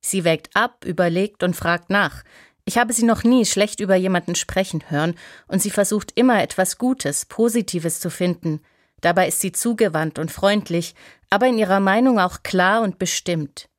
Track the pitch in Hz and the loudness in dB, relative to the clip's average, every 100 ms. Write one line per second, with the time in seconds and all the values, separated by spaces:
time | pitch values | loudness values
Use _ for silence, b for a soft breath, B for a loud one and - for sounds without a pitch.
0 | - 190 170 160 - 202 240 _ - 170 | -4 0 0 0 0 -2 -2 _ -8 0
1 | 175 170 202 _ 180 170 170 170 _ 202 | 0 0 -2 _ -4 -2 -2 -2 _ 0
2 | 175 - b b b b - 233 233 220 | 0 -4 b b b b -4 0 0 2
3 | 233 220 233 254 208 - 214 - 196 185 | 2 2 4 4 2 0 -2 -2 0 2
4 | 185 180 175 175 - - 190 160 - 147 | 2 0 -2 -6 -4 -4 -4 -6 -4 -2
5 | 165 170 B B B 190 214 202 202 214 | -2 -4 B B B -4 -2 0 0 -2
6 | - - 254 220 143 - 185 - 254 262 | -4 2 4 4 0 -2 -2 0 -2 -2
7 | 143 143 - - 233 226 202 180 160 - | -4 -6 -8 0 2 2 -2 -4 -4 -4
8 | 175 - 180 175 165 151 _ _ _ _ | -8 -2 -2 -2 -4 -6 _ _ _ _
9 | 170 175 185 - 190 - 233 220 208 160 | 0 2 0 0 -4 -4 -4 0 0 0
10 | 160 - 160 - 196 208 202 170 165 B | -2 -4 -8 0 0 0 0 -4 -4 B
11 | B B B 202 254 233 202 196 190 202 | B B B 2 2 2 2 2 2 4
12 | 262 226 185 - - 185 180 220 214 180 | 4 2 0 -2 -4 2 2 2 0 -4
13 | 180 - - 170 143 - - | -6 -4 -4 -4 -6 -12 -20